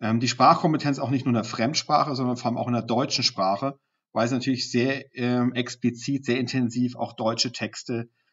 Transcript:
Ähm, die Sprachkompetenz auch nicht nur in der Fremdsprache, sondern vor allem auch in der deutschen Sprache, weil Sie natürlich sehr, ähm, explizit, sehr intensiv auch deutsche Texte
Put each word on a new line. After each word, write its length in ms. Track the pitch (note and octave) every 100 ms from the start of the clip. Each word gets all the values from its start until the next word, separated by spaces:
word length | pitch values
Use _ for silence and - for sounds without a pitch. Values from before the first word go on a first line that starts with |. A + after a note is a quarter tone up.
Ähm, 200 | A2 A2+
die 80 | B2
Sprachkompetenz 720 | - C3+ E3+ F3+ D3+ C#3+ C3+
auch 100 | C3
nicht 140 | C3+
nur 60 | C3
in 120 | A#2
der 20 |
Fremdsprache, 720 | G#2+ - A#2 D#3+ - D3+ C#3+
sondern 220 | C3 B2+ B2
vor 100 | B2
allem 120 | A#2
auch 100 | G#2+
in 60 |
der 80 | A#2+
deutschen 420 | A2+ A#2 C#3 -
Sprache, 560 | A2+ - F#2+ G2+ C3+ C3+ _ _ _
weil 160 | - A#2
Sie 60 |
natürlich 360 | B2+ B2+ C3 -
sehr, 420 | B2 B2+ C#3 - -
ähm, 360 | B2 B2 B2
explizit, 680 | B2+ B2 - A#2+ A#2 - C#3
sehr 140 | C#3 B2+
intensiv 560 | B2 C3+ A#2+ A2 B2
auch 200 | B2 A2+
deutsche 360 | - A2+ A2+ B2
Texte 580 | - G#2 - - A#2 A#2 _ _